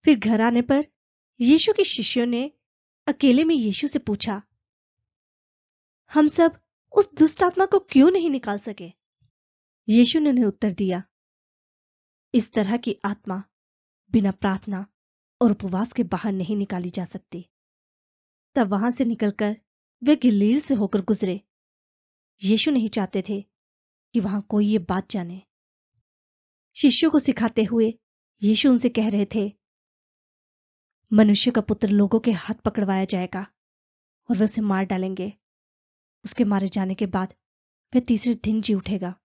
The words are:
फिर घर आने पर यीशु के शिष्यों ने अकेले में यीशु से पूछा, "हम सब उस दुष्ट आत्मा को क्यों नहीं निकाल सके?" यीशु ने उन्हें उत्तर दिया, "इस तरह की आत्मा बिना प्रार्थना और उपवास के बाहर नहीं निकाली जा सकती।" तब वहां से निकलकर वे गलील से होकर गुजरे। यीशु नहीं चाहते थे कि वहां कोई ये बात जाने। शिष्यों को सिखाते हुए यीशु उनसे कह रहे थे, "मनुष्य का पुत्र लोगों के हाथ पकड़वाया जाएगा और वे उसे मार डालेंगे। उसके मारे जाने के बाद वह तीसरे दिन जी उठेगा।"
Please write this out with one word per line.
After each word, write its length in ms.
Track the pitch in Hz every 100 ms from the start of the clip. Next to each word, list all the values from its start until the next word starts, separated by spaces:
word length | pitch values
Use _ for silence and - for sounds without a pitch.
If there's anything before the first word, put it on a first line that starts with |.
| -
फिर 140 | 254
घर 220 | 214 220
आने 200 | 226 240
पर 240 | 240 277 294 _ _ _ _ _
यीशु 320 | 240 311 440
के 100 | 427
शिष्यों 420 | 381 - 214 247 240
ने 260 | 240 277 _ _ _ _ _ -
अकेले 360 | 285 277 247
में 120 | 320 320
यीशु 320 | 214 190 285
से 120 | 269
पूछा, 440 | - 202 - 202 _ _ _ _ _ _ _ _ _ _ _ _ _ _ _ _ _
"हम 140 | 302 302
सब 340 | - 330 330 _ _ _ -
उस 180 | 392
दुष्ट 300 | - 311 -
आत्मा 220 | 359 359 381
को 140 | 392
क्यों 320 | - 269 302
नहीं 180 | 381 330
निकाल 280 | 269 214 202
सके?" 340 | 226 196 175 _ _ _ _ _ _ _ _ _ -
यीशु 300 | 226 240 320
ने 100 | 294
उन्हें 160 | 254 214
उत्तर 260 | - 208
दिया, 320 | 170 190 180 - _ _ _ _ _ _ _ _ _ _ _ _
"इस 180 | 247 214
तरह 240 | 226 196 240
की 180 | 240 - 196
आत्मा 380 | 202 - 185 - _ _ _ _ _ _
बिना 200 | 220 196
प्रार्थना 540 | - 202 190 - 190 202 _ _ _ _ _
और 100 | 233
उपवास 420 | 208 190 185 240
के 100 | -
बाहर 280 | 196 - 220
नहीं 240 | 190 175 208
निकाली 340 | 202 185 175
जा 160 | 180 175
सकती।" 400 | 190 _ 170 175 _ _ _ _ _ _ _ _ _ _ -
तब 120 | 208
वहां 240 | 190 233
से 140 | 240 247
निकलकर 520 | 226 208 202 208 220 _ _ _ _
वे 120 | 247 302
गलील 440 | 254 208 208 269
से 140 | -
होकर 280 | 254 202 202
गुजरे। 400 | 185 208 190 190 _ _ _ _ _ _ _ _ _ _
यीशु 280 | 190 220 311
नहीं 180 | 269 220
चाहते 340 | 214 190 196 185
थे 120 | 202 - _ _ _ _ _ _
कि 60 | 233
वहां 220 | 190 202
कोई 260 | - 208 208
ये 120 | 214
बात 300 | 170 185 185
जाने। 320 | 208 170 185 _ _ _ _ _ _ _ _ _ _ _ _ _ -
शिष्यों 360 | 285 - 320
को 80 | 302
सिखाते 440 | - 254 226 226
हुए 300 | 214 226 226 226 _ _ _ _
यीशु 260 | 202 220 277
उनसे 200 | 247 240
कह 200 | 240 220
रहे 160 | 202 202 226
थे, 180 | 202 - _ _ _ _ _ _ _ _ _ _ _ _ _ _ _
"मनुष्य 380 | 214 214 208 247
का 100 | 233
पुत्र 260 | 208 214 208
लोगों 320 | 202 202 220
के 120 | 233
हाथ 240 | 185 - 220
पकड़वाया 500 | 214 214 196 190 190
जाएगा 420 | 185 180 185 196 _ _ _ _ _ _ _ -
और 80 | 202
वे 80 | 214
उसे 160 | -
मार 240 | 208 190 190
डालेंगे। 480 | 185 190 185 190 - _ _ _ _ _ _ _ _ -
उसके 180 | -
मारे 240 | 214 196 190
जाने 280 | 202 190 190
के 100 | 202
बाद 280 | 185 190 - _ _ _ _ _ 254
वह 60 |
तीसरे 320 | 247 220 247
दिन 280 | 233 214 220
जी 120 | 208
उठेगा।" 460 | 202 190 196 180 185